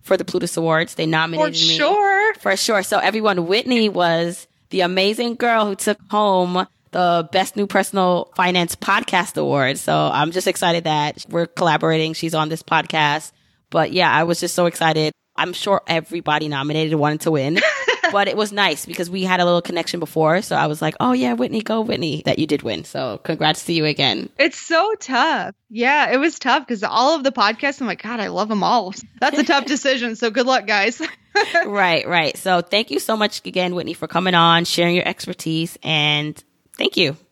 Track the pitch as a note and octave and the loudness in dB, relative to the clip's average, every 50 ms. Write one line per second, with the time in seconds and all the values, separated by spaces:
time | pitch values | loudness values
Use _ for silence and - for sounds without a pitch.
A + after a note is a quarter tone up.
0 | _ - F#3+ F3+ F#3 - - F3+ F3 F3 - E3+ E3 E3 D#3+ D#3+ E3+ - - - | _ 0 0 0 0 -2 -4 -4 -4 -2 -4 -2 0 0 2 0 0 -2 -4 -4
1 | D#3+ D#3+ D#3+ D#3 D#3+ E3 E3 A3 D#4 D4+ - - - D#4+ - - D4 D#4 G4 G#4 | -2 0 0 0 0 -2 0 -2 -2 0 0 0 0 0 2 2 2 2 2 2
2 | G4+ G4 G4 G4 G#4 A4 G#4 - - G3+ F#3+ F#3+ - - A3 G3 F#3+ - G#3+ G3+ | 2 2 2 2 2 0 -2 -2 -2 -2 -2 0 0 0 0 0 0 0 0 0
3 | - F#3 G3+ A3 G#3+ G#3+ F#3+ F3+ E3 E3+ F#3+ A3+ B3 B3 B3+ A#3 A3 G#3 F#3+ F3+ | 0 0 0 2 0 2 0 0 0 2 0 0 2 2 2 2 2 2 2 2
4 | F3 E3+ E3 E3 E3+ E3+ F3 - - _ _ _ _ _ - F#3 F3+ F3 F#3 F#3 | 2 2 2 0 0 -2 -4 -8 -16 _ _ _ _ _ -2 0 0 0 2 2
5 | F#3+ G3+ G#3+ A3 A#3+ A#3+ A#3 A#3+ A#3+ A#3+ A#3 A3+ G#3+ G#3 G3 - - G#3+ G#3 _ | 0 0 0 0 -4 -4 -2 -2 0 2 2 2 2 0 -2 -2 -2 -2 -2 _
6 | - - - G#3 G#3+ G3+ F#3+ F#3 F3+ F3+ F3+ F3+ F#3+ - _ _ _ _ - F3 | -4 -2 0 2 4 4 4 2 2 2 0 -2 -2 -4 _ _ _ _ -2 0
7 | F3+ F3 E3+ E3+ E3 E3 - F#3 F#3+ - - G#3 G3+ G3 - G3 F#3+ - - G3 | 2 4 2 2 0 0 0 -2 -2 0 -2 -4 -4 0 0 0 0 0 0 2
8 | F#3 F3+ F3+ E3+ - _ _ - F3+ F3+ F3+ F3+ F3 E3+ - - - - G3 A3 | 2 2 2 0 -2 _ _ 0 0 2 2 2 0 0 -4 -6 -2 0 0 0
9 | A3+ - - F3+ F3 - - D#3 D3+ C#3 C#3 C#3+ C3+ B2+ C#3 - - - D3+ D#3 | 0 0 0 0 0 0 -4 -4 -2 0 0 2 0 0 -2 -2 -2 0 0 2
10 | D3+ D3 - C3+ D3 D#3+ E3+ F#3 - F#3+ F3+ - F#3+ F3 E3+ E3+ E3 D#3+ D#3 D3+ | 2 0 2 0 0 0 -2 -2 -2 -2 -2 0 0 0 0 0 -2 0 0 0
11 | D3 D3+ C#3+ - - - - E3+ E3+ E3 _ - F#3 E3+ D3+ D#3 E3 D#3+ D#3+ D#3+ | 0 -2 -6 -10 -12 -6 -4 -4 -4 -2 _ 0 2 2 2 2 2 2 2 2
12 | D#3+ D#3+ D#3+ - - E3 E3 D#3 D#3 D3+ D#3+ D#3+ - - E3+ D#3 D3 - - D#3 | 0 -2 -4 -6 -6 -2 -2 -2 -2 -2 -4 -8 -4 0 0 0 0 0 0 0
13 | D3+ D3 D3 D#3 - - _ _ _ _ _ _ _ _ - E3 D#3+ - - F3+ | 2 2 0 -2 -6 -10 _ _ _ _ _ _ _ _ 0 0 0 2 2 2
14 | F3 D3+ A#2 D3+ E3 E3+ E3+ - - F3 - - F3 E3+ E3 - E3 D#3+ D#3 D#3+ | 2 4 4 2 2 0 0 -2 -4 -4 0 2 0 0 0 2 2 4 4 4
15 | D#3 - - _ _ _ _ - D3+ F3+ - - - G#3 G3 F#3 - - E3+ E3 | 2 0 -4 _ _ _ _ -4 -4 -4 -4 -6 0 0 0 0 0 -2 -2 -2
16 | D#3+ - E3 E3+ - D#3 D3+ D3+ D#3 D3+ D3 C3+ C#3 D3 D3+ D#3 D#3+ D#3 D#3+ D#3 | -2 -4 -10 -6 -2 0 0 0 0 -2 -4 -4 -4 -2 0 0 0 0 0 2
17 | D3 D3+ D3+ D3+ - E3+ D#3+ C#3+ C3 C#3+ E3 G3 - D#5+ D5 C5+ C5+ B4+ B4+ - | 2 2 0 0 0 0 0 0 0 0 0 2 2 0 -2 -2 -2 -2 -2 0
18 | - E4+ G3+ G3+ G3+ G3 - G3+ G#3 G#3 G3+ G3+ G3+ F3+ D3+ - - - E3+ - | -2 0 2 2 2 2 0 -2 -2 -2 0 0 2 2 0 -2 -8 -10 -8 -8
19 | F3+ E3+ F3+ F#3+ F#3 F#3 F#3 F3+ F3 F3 F3 F3 E3+ - F3 E3+ D#3+ - - F3 | -6 -4 -4 -4 0 0 2 2 4 4 4 2 0 -2 -4 -4 -4 -4 -4 -6
20 | D#3+ D3 - D#3+ D#3+ D#3 E3 F#3 G#3+ - E3+ C#3+ C#3+ D#3 D3+ D3+ D#3+ D#3 D#3 - | -6 -4 0 2 2 4 2 2 0 -2 0 0 0 0 -2 -2 -4 -4 -2 -2
21 | - B3+ B3+ B3+ B3+ B3 A#3+ A#3 B3+ - G#3+ A3 G#3+ - A3 A3+ A3 A3+ - - | 0 0 0 0 0 -2 0 -2 -2 -2 -2 -4 -2 -2 -2 -2 -2 -2 -2 -2
22 | E3+ D#3 C#3+ D#3 - - - - D#3 D3+ D#3 C3+ - B2 G2+ D#2+ - - - C#3 | -2 -4 -4 -4 -2 -2 -2 -2 0 0 -2 -2 -2 -4 -6 -6 -8 -10 -8 -8
23 | C3+ B2 G2+ - _ - D#3+ - D3+ D#3 D#3 - - - E3+ D#3+ D3+ D#3 D3 - | -6 -6 -8 -8 _ -6 -4 0 0 0 0 -2 -4 -4 -2 0 0 0 0 0
24 | C#3 B2+ G2 E2 - - _ - C#4+ E4 - - - - E4+ D#4+ F#4+ G#4+ A4 G#4 | 0 0 0 -2 -6 -10 _ -2 -2 0 0 -6 -6 0 0 2 2 0 -2 -4
25 | - - C4 B3 C#4+ E4 D4 G#3+ F3 F#3+ G3 _ _ _ G#3+ A3+ A#3+ C4 C#4+ D4+ | -6 -2 0 0 2 2 0 -2 -4 -6 -12 _ _ _ -4 0 0 2 4 2
26 | C4+ G3 A#3+ C4 D4 E4 - - - C4 B3 D4+ B3+ - A#3+ G3 G#3 - - G#3+ | 2 2 2 2 2 0 0 0 0 2 2 2 0 -4 -6 -4 -4 -2 0 2
27 | B3+ C#4+ E4 D#4 B3+ C#4 - B3 G3+ G#3 A3+ A3 - C#4 - - C4+ G#3+ F3+ - | 2 2 2 2 0 -2 0 2 0 0 0 0 -4 -4 -2 -2 -4 -6 -6 -6
28 | - G#3+ A#3+ A3+ G3+ F3+ F3 F3+ G#3 G#3+ A3+ G3+ F3+ F3 A3+ A#3+ F#3+ F#3 G3+ - | -8 -8 -6 -6 -6 -4 -2 -4 -2 -2 -2 0 2 2 2 0 0 -2 -10 -14
29 | - - _ - A#3+ C#4+ C#4+ D4 - - E4 C#4 - C#4 D#4 - - C#4 C4 B3+ | -18 -20 _ -2 -2 0 2 0 2 2 2 0 0 -2 -4 -2 0 0 0 0
30 | A#3+ A#3 A3+ - B3 A#3 G3+ C4 B3 B3+ C4 B3+ G3+ G#3 G#3+ G3+ G3 - - - | -2 -6 -4 -4 -4 -2 0 0 2 2 2 0 2 0 0 2 2 0 -2 -4
31 | D#4 - - _ _ _ _ G4+ G#4 - - E4+ - G#3 G3+ G3+ F#3+ F3+ E3 D#3 | -10 -10 -10 _ _ _ _ 0 0 2 0 0 0 0 2 2 4 4 4 2
32 | - - F3 E3+ D#3+ C#3 - - - F#3+ F#3 F3 F3 - - G#3 A3+ - - F#4+ | 0 2 2 2 2 0 -4 -4 0 2 2 2 2 0 0 -2 0 0 -4 -4
33 | - - A3 G#3+ G#3+ G#3+ - - _ F3+ - F#3 F3+ F3+ F3+ F3+ - B2+ E3+ - | -2 -2 0 0 0 -2 -2 -8 _ -4 -2 -2 -2 0 -2 -4 -6 -6 -8 -8
34 | - - - E3+ F#3 F#3 F3+ E3+ E3 E3+ E3 E3+ F3 - - - E3+ E3+ F3 F3+ | -10 -4 -2 -2 0 4 4 6 6 6 6 4 2 0 0 2 2 2 2 2
35 | - - F3 - - - - - - D#3+ D#3+ D#3+ E3 E3 - - - - D#3+ D3+ | 0 -2 -6 -6 -10 -12 -12 -8 -6 -4 -2 -2 -4 -4 -8 -10 -6 -2 0 2
36 | D3 D3+ D3+ D3 D3 D3+ D3 - _ _ _ _ _ _ - - - F#4+ - - | 2 2 0 0 -2 -4 -8 -10 _ _ _ _ _ _ -8 -4 -4 -2 0 0
37 | F3+ C#3 D#3 - _ _ | 0 0 -2 -6 _ _